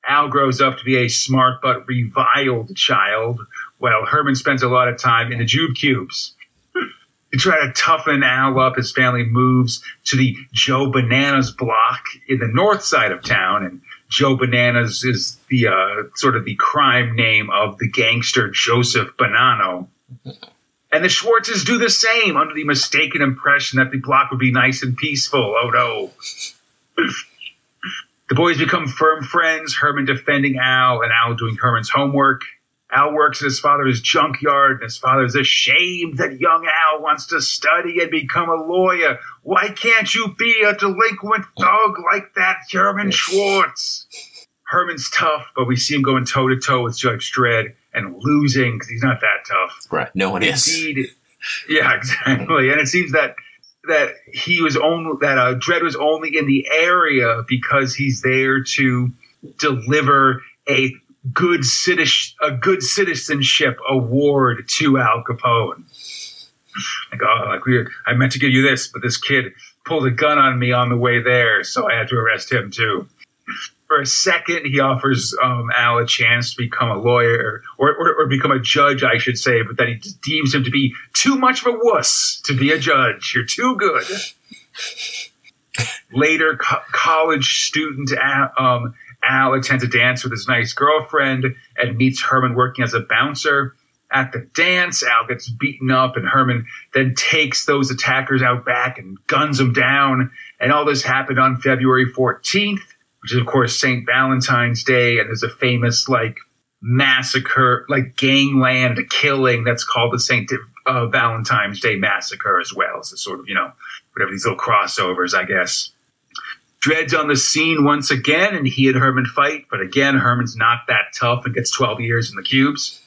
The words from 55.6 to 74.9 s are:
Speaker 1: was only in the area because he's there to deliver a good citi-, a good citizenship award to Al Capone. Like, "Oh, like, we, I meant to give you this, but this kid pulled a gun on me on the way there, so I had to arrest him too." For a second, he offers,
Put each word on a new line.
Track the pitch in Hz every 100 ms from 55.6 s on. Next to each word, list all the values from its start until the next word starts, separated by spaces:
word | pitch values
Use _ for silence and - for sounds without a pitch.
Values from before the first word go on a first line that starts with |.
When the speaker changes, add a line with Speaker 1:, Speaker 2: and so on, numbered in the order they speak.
| 160 170
Speaker 1:
was | 170 143
only | 147 156 160 156
in | 143
the | 135 135
area | 156 170 180 160 139 120 113 117
because | 127 - 139 131
he's | - 139 120
there | 131 131 131 135
to | 131 - 131 123 127 - _ _ 139 -
deliver | 151 127 110 147 139 139 135 120 - _ -
a | 135 131 127 _ _ 131
good | - 175 170
citi-, | 127 - - 170 147 - - -
a | 151
good | 131 185 190
citizenship | 123 - 190 143 - 147 131 - 139 123 -
award | 135 117 131 143 139 127 120 123 -
to | 151 135
Al | 117 117 113
Capone. | 117 127 117 107 - - - - - - - - _ _ - - - -
Like, | 123
"Oh, | 104 110 -
like, | - 127
we, | 123 107 - -
I |
meant | 123 131
to | 131
give | 143
you | 127
this, | 139 123 -
but | 117
this | 120 113
kid | - 135 127 - - _
pulled | - 160 135
a |
gun | 120 151 147
on | 143 127
me | 123
on | 123 123
the | 120
way | 123 120
there, | 120 123 117 104
so | - 127 127
I |
had | 113 110
to | 123
arrest | 113 110 -
him | 123 101
too." | 107 113 95 95 _ - _ - - - _ _
For | 147
a | 135
second, | - 185 175 - 170 139
he | 135
offers, | 135